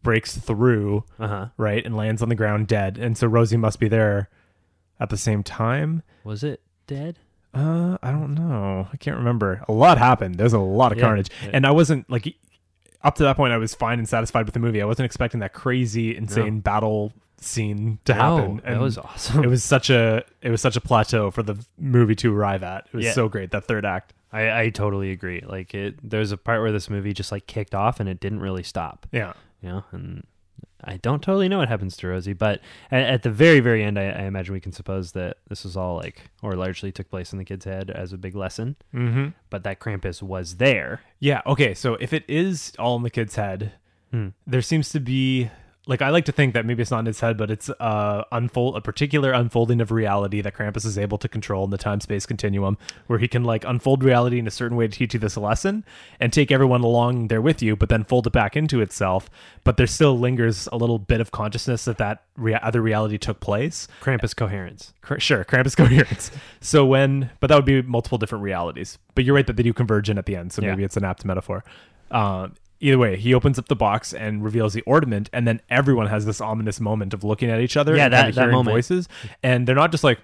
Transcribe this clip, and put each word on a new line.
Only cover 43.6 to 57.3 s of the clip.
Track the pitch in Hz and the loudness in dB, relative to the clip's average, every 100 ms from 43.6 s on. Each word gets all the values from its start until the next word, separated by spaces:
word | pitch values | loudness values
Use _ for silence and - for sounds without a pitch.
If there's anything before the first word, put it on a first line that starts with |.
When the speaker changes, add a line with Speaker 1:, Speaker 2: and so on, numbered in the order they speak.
| 104 - _ _ _ | -10 -12 _ _ _
Speaker 2:
Hmm. | 120 98 - - | -6 -6 -10 -2
Speaker 1:
there | 127 | -2
seems | - 160 143 | 0 0 0
to | 151 | -4
be, | 123 131 131 131 117 - - _ - | -2 0 2 0 -2 -8 -20 _ -4
like, | 127 | 0
I | 135 | 2
like | 170 156 | 2 2
to | |
think | 147 135 | 2 2
that | 117 | 2
maybe | 113 120 | -2 -2
it's | 113 | -2
not | 117 | 0
in | 113 | -2
his | 107 | -2
head, | 117 110 | -2 0
but | 107 | -2
it's, | 107 - - | -4 -6 -4
uh, | 117 107 104 104 - | -2 0 0 -2 -4
unfold-, | 120 120 127 123 113 | -4 -2 0 -2 -2
a | |
particular | 107 - 147 147 135 | -8 -2 0 2 2
unfolding | 127 120 117 117 120 | 2 2 2 2 2
of | 110 | 2
reality | 113 107 101 101 104 | 0 0 0 0 -2
that | 101 | -4
Krampus | - 104 104 107 | -6 -6 -4 -4
is | 101 | -4
able | 101 104 | -4 -4
to | - | -4
control | 113 - 98 | -8 -4 -4
in | 98 | -2
the | 98 | -2
time-space | 104 101 - 101 | -2 -4 -4 -6
continuum, | - 107 107 101 98 104 - - - | -4 -4 -2 0 0 -2 -8 -18 -4
where | 117 | -2
he | 117 | 0
can, | 123 | 0
like, | 120 110 | 0 -2
unfold | - 123 135 135 | -2 -2 2 4
reality | 131 123 123 120 | 4 4 4 0
in | 110 | -4
a | |
certain | - 120 120 | -4 -4 0
way | 113 | -2
to | - | -2
teach | 120 | -4
you | 117 | -2
this | 107 110 | -4 -2
lesson | 104 117 190 214 - - - - | -2 0 -2 -4 -8 -20 -20 -4
and | 120 | 0
take | 151 143 | 2 4
everyone | 135 135 123 | 4 6 4
along | 117 120 120 123 | 4 2 2 0
there | 110 | 0